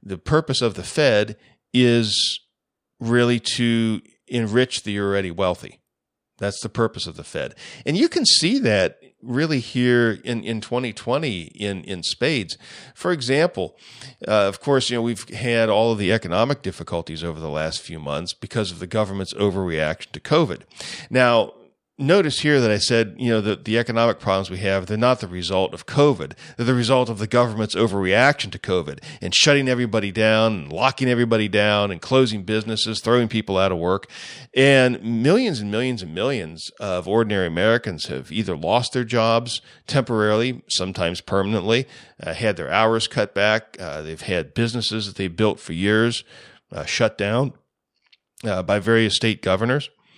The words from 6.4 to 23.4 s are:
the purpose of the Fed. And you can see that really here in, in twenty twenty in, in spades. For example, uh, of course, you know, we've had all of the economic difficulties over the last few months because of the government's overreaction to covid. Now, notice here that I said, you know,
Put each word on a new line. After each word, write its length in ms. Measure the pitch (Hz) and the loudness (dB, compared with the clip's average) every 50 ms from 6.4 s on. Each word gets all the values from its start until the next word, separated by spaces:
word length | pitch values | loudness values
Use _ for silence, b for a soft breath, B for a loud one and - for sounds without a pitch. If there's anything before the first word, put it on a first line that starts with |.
| 98 101 - - | -6 -6 -6 -6
the 80 | - 107 | -10 -6
purpose 360 | - 120 113 110 - - - | -2 0 0 0 -2 -6 -10
of 120 | 82 80 | -10 -10
the 60 | - 76 | -14 -16
Fed. 280 | - - 76 69 62 - B B B B B B | -10 -8 -6 -6 -8 -10 B B B B B B
And 120 | - 156 | -2 0
you 100 | 202 311 | 2 2
can 180 | 330 - 359 247 | 2 2 2 2
see 320 | - - - 151 180 254 277 | 4 4 4 4 2 2 2
that 420 | 240 117 107 95 92 - - _ - - _ _ 110 | 2 4 4 4 2 2 0 _ -20 -20 _ _ -8
really 360 | 123 120 135 160 156 151 127 | -4 0 0 0 2 0 -2
here 600 | 117 - - 123 123 123 123 120 120 113 104 - - | -2 -2 0 2 4 6 6 6 4 4 0 -2 -4
in, 200 | 123 120 113 - | -6 -6 -4 -4
in 180 | 104 117 107 | -4 -6 -6
twenty 320 | - - 120 123 131 117 101 | -6 -4 -4 -4 -4 -6 -10
twenty 500 | - - 117 127 151 165 131 101 87 80 | -8 -4 -2 -2 -2 -2 -4 -6 -6 -8
in, 400 | - - - 101 101 98 92 - | -12 -10 -6 -6 -4 -4 -6 -8
in 200 | - 95 87 82 | -10 -10 -8 -6
spades. 540 | - - - 127 160 156 120 92 78 - - B B B B B B B | -8 -4 -2 -2 0 0 -2 -4 -6 -10 -16 B B B B B B B
For 160 | - - 180 | -6 -4 -4
example, 640 | 175 147 120 123 135 147 165 175 - - 90 - _ B B B B B B B B B - | -2 -2 -2 0 2 2 2 0 0 -4 -6 -8 _ B B B B B B B B B -2
uh, 200 | - 107 104 101 | 0 2 2 2
of 120 | 98 98 - | 2 -2 -4
course, 300 | - 143 139 131 120 - | -2 0 2 2 2 0
you 80 | 123 | -2
know, 40 | 117 | -2
we've 260 | 117 120 117 - - - | -2 -2 -4 -6 -8 -14
had 400 | 101 98 117 120 117 113 113 110 | -10 -6 -2 0 2 2 2 4
all 220 | 101 107 117 117 | 4 4 4 2
of 60 | 113 | 2
the 140 | 104 104 87 | 0 2 2
economic 500 | 110 113 - 85 87 101 117 135 143 - | 0 0 0 -2 0 0 2 0 0 -4
difficulties 640 | - 98 - - 82 - 87 85 82 - 80 78 82 | -4 -10 -8 -8 -10 -6 -6 -6 -6 -6 -10 -8 -8
over 160 | 85 78 78 | -8 -8 -8
the 100 | 80 78 | -8 -6
last 320 | 73 78 78 80 80 - | -4 -4 -4 -4 -6 -8
few 180 | - - 85 78 | -10 -12 -14 -10
months 340 | 73 71 73 76 90 85 - | -8 -6 -6 -6 -6 -8 -10
because 380 | - - - - 117 107 90 | -12 -12 -6 -4 -4 -4 -4
of 80 | 87 82 | -6 -12
the 80 | 92 | -10
government's 460 | 87 - 110 107 95 98 98 95 - - | -4 -2 -2 -2 -2 -4 -8 -8 -8 -4
overreaction 800 | - 104 101 90 98 92 87 80 78 78 78 - - - - | 0 0 0 0 0 -2 -2 -2 0 0 -2 -2 -6 -10 -16
to 80 | - 78 | -16 -12
covid. 420 | - - - 175 160 101 80 - - _ B B B B B B B B | -4 0 2 2 2 0 -2 -10 -12 _ B B B B B B B B
Now, 440 | - 127 123 120 120 113 101 - - - - _ _ _ _ _ _ | 2 4 4 6 6 4 2 0 -4 -20 -20 _ _ _ _ _ _
notice 420 | - 139 143 180 202 170 147 - - | -4 2 4 4 4 4 2 -2 -2
here 200 | - 131 - 131 | 0 2 4 4
that 120 | 120 110 | 4 2
I 80 | 104 98 | 2 0
said, 340 | - - 120 113 113 101 - - | 0 2 2 2 2 0 -4 -4
you 100 | 127 120 | -2 0
know, 120 | 113 110 | 0 0